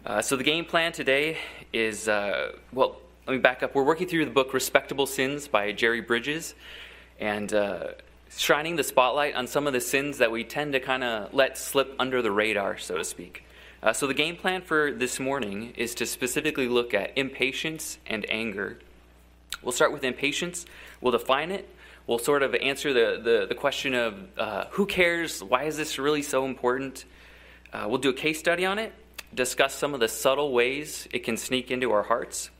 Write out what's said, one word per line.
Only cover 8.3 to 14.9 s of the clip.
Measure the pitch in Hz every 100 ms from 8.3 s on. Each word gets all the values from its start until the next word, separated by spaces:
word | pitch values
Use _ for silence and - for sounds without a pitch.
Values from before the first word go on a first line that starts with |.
| -
shining | - 147 156 170
the |
spotlight | 131 - 127 135 147
on | - 123
some | 147 147
of |
the | 127
sins | 120 135 143 135
that | 117
we | 113
tend | 113 143 147
to | 135
kinda | 131 131 123 110 98
let | 135 131 -
slip | - 139 135 -
under | 127 127
the | 113
radar, | 101 110 101 98 95
so | - 87
to |
speak. | 87 - 87 - - - - -
Uh, | -
so | 117 139
the |
game | 135 156 170
plan | 190 185
for | 180 156 147